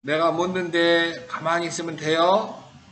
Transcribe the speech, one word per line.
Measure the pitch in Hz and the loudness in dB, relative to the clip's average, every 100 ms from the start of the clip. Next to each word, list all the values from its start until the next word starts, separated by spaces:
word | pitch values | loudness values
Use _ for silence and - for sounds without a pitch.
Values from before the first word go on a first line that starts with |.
내가 | 135 156 165 | -2 0 2
묻는데 | 160 180 185 175 170 170 170 170 160 - | 0 -2 -2 -2 2 4 4 2 -4 -10
가만히 | - 156 170 170 | -6 -2 -2 -2
있으면 | - 170 156 | -6 -8 -6
돼요? | 151 160 175 202 214 - - - - | -2 2 4 4 0 -10 -18 -20 -20